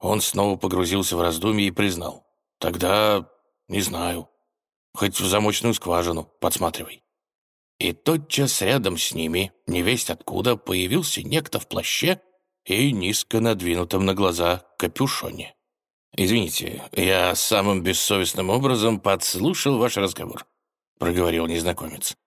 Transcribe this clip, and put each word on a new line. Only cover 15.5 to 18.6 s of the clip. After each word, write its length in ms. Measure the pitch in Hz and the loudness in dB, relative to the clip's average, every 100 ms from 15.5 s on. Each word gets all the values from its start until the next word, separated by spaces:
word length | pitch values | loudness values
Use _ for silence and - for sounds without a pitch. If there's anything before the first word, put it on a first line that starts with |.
| - _ _ _ _ _ - | -16 _ _ _ _ _ -2
«Извините, 640 | 95 117 87 - - - - | 2 2 0 -4 -6 -10 -8
я 420 | - 90 95 90 | 0 4 4 4
самым 480 | 87 - 107 101 95 | 2 2 2 2 2
бессовестным 640 | 87 90 - 101 87 - 95 | 0 0 2 2 0 0 0
образом 520 | 113 | 2